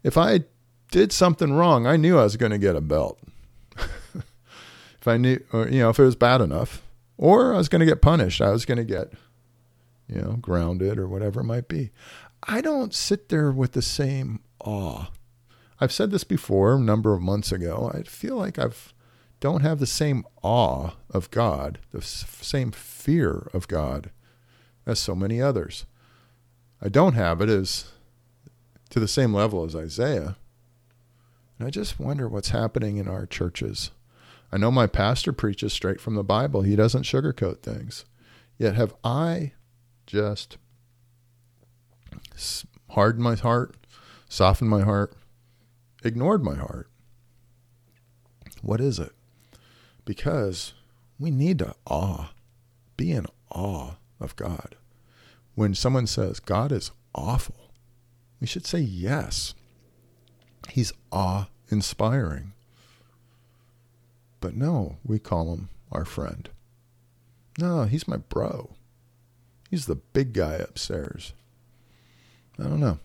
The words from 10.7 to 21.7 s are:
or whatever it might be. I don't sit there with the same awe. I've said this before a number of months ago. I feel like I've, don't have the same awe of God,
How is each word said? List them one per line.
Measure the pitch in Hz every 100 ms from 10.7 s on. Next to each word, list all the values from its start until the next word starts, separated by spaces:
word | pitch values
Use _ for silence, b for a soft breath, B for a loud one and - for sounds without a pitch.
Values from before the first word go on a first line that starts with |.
| 90 95 107
or | 95
whatever | 95 104 110
it |
might | 117 120 120
be. | 156 117 B B B B _
I | - 220
don't | 311 294 220
sit | - - 208 -
there | 160 147
with | 135 131
the | 127
same | - - 135 135 131 107 _ _
awe. | - 101 87 57 92 - - _ _ b b b
I've | 131
said | - 202
this | 104
before | - 180 - 98 101
a | 135
number | 113 107 110
of | 95
months | 90 104 -
ago. | 95 85 78 -
I | -
feel | - - - 262
like | 190 -
I've, | 117 113 - _ b b b b
don't | 139 147
have | 147 151
the | 131
same | - 151 131 - _
awe | 92 120 90 65 80 - -
of | 98 87
God, | 101 117 69 71